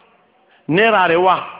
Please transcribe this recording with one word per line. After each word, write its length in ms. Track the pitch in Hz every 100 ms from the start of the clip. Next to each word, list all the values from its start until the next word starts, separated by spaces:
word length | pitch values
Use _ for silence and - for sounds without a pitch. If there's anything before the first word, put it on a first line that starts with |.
| _ _ _ _ _ _ -
náírà 400 | 175 226 208 175
rẹ̀ 100 | 170
wà. 180 | 185 160 -